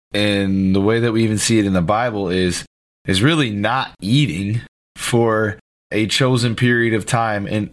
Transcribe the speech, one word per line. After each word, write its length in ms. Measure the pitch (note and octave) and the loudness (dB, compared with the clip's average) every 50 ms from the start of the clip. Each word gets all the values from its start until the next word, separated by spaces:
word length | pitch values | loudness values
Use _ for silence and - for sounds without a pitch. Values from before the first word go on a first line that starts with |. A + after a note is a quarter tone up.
| _ _ - | _ _ -2
and 640 | G#2 G#2 G#2 G2+ G2+ G2 G2 G2 F#2+ F#2+ F#2+ F#2+ | 0 0 2 2 0 0 0 2 2 2 2 2
the 60 | G2 | 2
way 180 | G2 G#2+ A2+ A#2 | 2 2 2 2
that 120 | A#2 A#2+ A2 | 2 2 2
we 100 | A2+ A2+ | 2 2
even 140 | G#2+ G#2+ G2+ | 2 0 0
see 180 | - - A#2 | 0 2 2
it 80 | A2 G2+ | 2 4
in 80 | G2 F#2+ | 2 2
the 80 | F#2 | 2
Bible 480 | E2 F2+ G#2 A2+ B2 B2 G#2+ G2+ G2 E2+ | 2 2 0 0 0 -2 -4 -4 -4 -2
is, 340 | F2+ F#2 F#2 F2+ F2 - - - _ _ _ _ _ _ _ | 0 0 0 0 -2 -4 -8 -14 _ _ _ _ _ _ _
is 160 | - F#2+ F#2 A#2 | -2 0 2 2
really 260 | D3+ E3+ D3+ C3+ A2 | 2 2 2 0 -2
not 420 | G#2 G2+ G2+ A2 B2 C3 - - - _ | -2 -4 -2 -2 -2 -2 -4 -6 -10 _
eating 600 | F#2 G2+ B2 D3 D3 G2 D2+ F#2 G2 G2+ A2 A#2 - - _ _ _ _ _ | -2 0 2 2 2 0 -2 -4 -4 -4 -4 -4 -6 -10 _ _ _ _ _
for 600 | - - - A#2+ A#2 A#2 A2+ A2 G#2+ A2 G#2 F#2+ - _ _ _ _ _ _ | -10 -6 -2 0 2 2 2 2 0 0 -2 -4 -8 _ _ _ _ _ _
a 140 | - G#2 G#2+ | -4 -4 -2
chosen 500 | F#2 - - C3+ B2+ C3 A#2 A#2+ A#2+ G#2+ | -2 0 0 0 2 2 0 0 -2 0
period 380 | - B2 B2 A#2+ A#2 A#2 A2+ A2+ | 0 0 2 2 2 2 0 0
of 140 | G#2 G#2 | -2 -2
time. 400 | - - A#2 A#2 A2 G#2 G2+ G2+ | -2 -2 -2 0 -2 -2 -4 -4
And 240 | F#2+ G#2 G#2+ G#2 - | -4 -4 -4 -4 -6